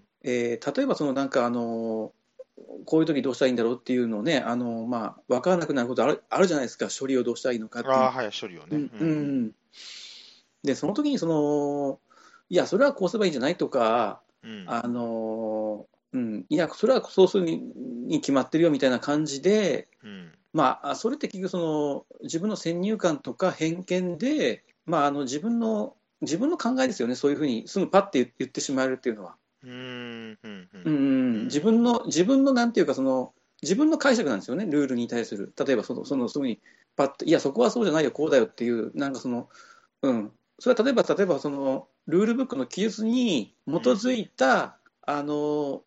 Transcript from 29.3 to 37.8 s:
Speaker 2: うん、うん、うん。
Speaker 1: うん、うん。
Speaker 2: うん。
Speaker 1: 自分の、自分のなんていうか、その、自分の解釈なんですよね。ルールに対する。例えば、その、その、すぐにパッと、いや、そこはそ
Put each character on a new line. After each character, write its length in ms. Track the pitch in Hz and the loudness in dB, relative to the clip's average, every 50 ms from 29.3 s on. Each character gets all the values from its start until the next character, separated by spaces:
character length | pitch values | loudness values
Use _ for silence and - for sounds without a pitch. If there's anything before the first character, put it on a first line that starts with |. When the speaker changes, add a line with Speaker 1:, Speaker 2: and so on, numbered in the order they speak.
| - _ _ _ _ _ | -18 _ _ _ _ _
Speaker 2:
う 40 | - | -18
ん、 40 | 127 | -16
う 40 | 123 | -14
ん、 640 | 127 127 127 123 123 120 120 117 113 113 110 110 - | -14 -12 -12 -12 -12 -12 -12 -12 -12 -14 -16 -16 -16
う 60 | - 110 | -16 -16
ん。 200 | 101 95 90 - | -16 -16 -16 -18
Speaker 1:
う 60 | - 92 | -18 -8
ん、 40 | 123 | -4
う 60 | 160 | -2
ん。 40 | 151 139 135 139 135 131 127 123 113 107 | 0 2 2 2 4 4 2 2 2 0
Speaker 2:
う 20 | |
ん。 20 | 117 | -2
Speaker 1:
自 160 | 123 117 147 | -2 -2 0
分 220 | 160 226 220 233 | 2 4 4 4
の、 220 | 233 240 233 - - | 4 4 2 0 -2
自 180 | - - 160 185 | 0 0 2 2
分 200 | 220 277 269 269 | 4 4 4 4
の 80 | 277 | 4
な 120 | 262 240 233 | 4 4 2
ん 80 | 233 | 2
て 80 | - 208 | 2 2
い 40 | 160 | 2
う 20 | |
か、 80 | 139 127 | 2 2
そ 80 | 135 | 0
の、 300 | 135 135 131 127 123 - - _ _ _ _ _ | 0 0 0 0 -2 -4 -10 _ _ _ _ _
自 120 | - 143 196 | -2 0 2
分 160 | 247 302 311 | 4 4 4
の 80 | 320 - | 4 4
解 180 | - 285 240 | 4 4 4
釈 120 | 240 180 139 | 4 2 0
な 80 | 110 | -2
ん 20 | 101 | -2
で 60 | - | -4
す 60 | - | -4
よ 60 | 127 | -6
ね。 100 | 180 220 | -4 -2
ル 180 | 175 139 147 143 | 0 2 2 2
ー 40 | 131 | 2
ル 80 | 127 | 0
に 120 | 120 120 110 | -2 -2 -2
対 160 | 120 117 110 | -2 -4 -4
す 120 | - 113 | -4 -6
る。 160 | 98 98 - - - | -8 -8 -8 -6 -2
例 160 | 139 139 131 | 0 2 2
え 20 | |
ば、 80 | 107 98 | 2 0
そ 100 | - - | -2 -6
の、 100 | - - | -8 -6
そ 120 | - 139 | -4 -2
の、 120 | - 120 104 | -2 -2 -2
す 100 | - 147 | -2 -2
ぐ 80 | 139 | -2
に 140 | 123 104 - _ - _ _ _ _ _ | -4 -4 -6 _ -18 _ _ _ _ _
パ 80 | - 143 | 0 0
ッ 120 | 135 - | 0 -2
と、 80 | - - | -2 2
い 60 | - | 2
や、 100 | 165 - | 2 4
そ 120 | - 139 | 2 0
こ 100 | 139 220 | 2 2
は 80 | 247 208 | 2 2
そ 100 | - 247 | 2 2